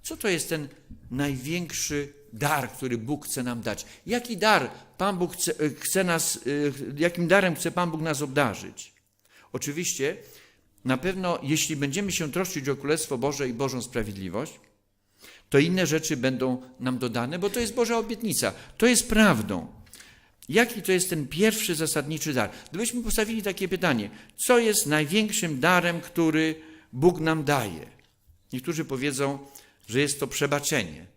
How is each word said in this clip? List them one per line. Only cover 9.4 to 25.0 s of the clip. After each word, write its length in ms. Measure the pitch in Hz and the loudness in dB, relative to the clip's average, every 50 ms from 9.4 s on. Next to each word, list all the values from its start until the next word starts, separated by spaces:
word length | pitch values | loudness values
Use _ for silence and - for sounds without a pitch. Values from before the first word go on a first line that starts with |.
| - _ - | -20 _ -10
Oczywiście, 640 | 131 - 143 143 160 180 - - - 135 147 180 - - - - - - _ _ _ _ _ _ _ _ | -8 -6 -6 -4 -4 -4 -4 -2 -2 -2 -2 -2 -6 -12 -20 -20 -20 -20 _ _ _ _ _ _ _ _
na 120 | 127 131 | -2 -2
pewno, 420 | 131 135 185 190 190 190 175 170 - - | 0 0 -4 -4 -2 -2 -2 -2 -2 0
jeśli 320 | 135 151 151 - - 160 | 0 0 0 0 -2 -2
będziemy 360 | 139 143 139 135 185 202 196 | -2 -2 -2 -2 -2 -2 -2
się 200 | 170 - 165 147 | -2 -2 -4 -2
troszczyć 380 | 123 175 190 185 - 151 131 139 | -2 -2 -4 -2 -4 -6 -2 -2
o 60 | 139 | -4
Królestwo 420 | 135 - 139 151 160 - - 135 | -2 0 -2 0 0 0 -4 -4
Boże 320 | 120 123 143 143 139 143 127 | -2 0 -2 -2 -2 -4 -4
i 40 | 120 | -2
Bożą 280 | 113 139 135 123 127 | -2 -2 -2 -2 -4
sprawiedliwość, 720 | 110 - - 123 110 107 101 95 95 90 82 104 143 160 - - _ _ _ _ _ _ _ _ _ _ _ _ - - - - _ _ | -8 -4 -4 -4 -4 -4 -6 -8 -8 -6 -4 -6 -6 -6 -12 -20 _ _ _ _ _ _ _ _ _ _ _ _ -20 -20 -20 -20 _ _
to 100 | - 139 | 4 6
inne 280 | 139 170 180 185 180 | 6 6 4 2 2
rzeczy 300 | 143 151 160 156 - 156 | 2 2 0 0 0 -2
będą 440 | 127 117 131 131 117 127 131 127 127 - - - - | 0 0 0 0 2 0 0 0 -2 -6 -14 -14 -6
nam 180 | 123 127 127 | -4 -4 -2
dodane, 420 | 120 123 123 110 120 117 127 160 175 | -2 -2 -2 -2 -2 -4 -2 -4 -2
bo 100 | 185 202 | -2 -2
to 100 | 196 247 | 0 0
jest 140 | 240 208 - | -2 -2 0
Boża 240 | - 233 220 233 | 0 0 2 2
obietnica, 560 | 233 226 - 233 - - 214 147 - - 104 92 - - - - | -2 0 -2 -6 -4 -2 -2 0 0 0 -2 -2 -4 -16 -20 -2
to 80 | - - | 4 6
jest 240 | 247 247 - - - | 6 6 6 4 4
prawdą. 580 | - - 165 151 131 107 107 - 101 87 80 - - - - - - - - - - - _ _ _ _ - - | 6 8 8 8 6 4 0 -2 -4 -4 -6 -8 -14 -20 -20 -20 -20 -20 -20 -20 -20 -20 _ _ _ _ -10 0
Jaki 320 | 143 208 240 240 - 214 | 4 4 4 4 0 -6
to 100 | 165 - | 0 2
jest 180 | 185 180 180 - | 2 2 2 0
ten 180 | 175 160 143 | -2 -4 -4
pierwszy 480 | - 151 160 202 220 214 220 - - 175 | -4 0 2 4 4 4 2 -2 -2 0
zasadniczy 580 | 147 165 147 - 160 139 143 160 147 - 156 139 | 0 0 0 0 -2 -2 -2 -4 -4 -4 -2 0
dar? 180 | 127 107 101 - - - - | 0 0 -2 -4 -12 -18 -12
Gdybyśmy 340 | - 175 233 233 240 247 226 | -6 -4 -4 -2 -2 -4 -4
postawili 380 | 220 202 - 214 208 226 220 | -2 0 0 0 0 -2 -4
takie 260 | 190 202 180 - 196 | -4 -4 -4 -2 -4
pytanie, 420 | 180 190 175 180 175 135 113 104 101 - - - - _ | -4 -2 0 2 2 2 2 -2 -6 -10 -16 -20 -20 _
co 220 | - - - 254 240 | -6 4 6 6 6
jest 260 | 233 220 208 214 - | 6 4 2 2 2
największym 720 | 143 151 151 | 2 2 2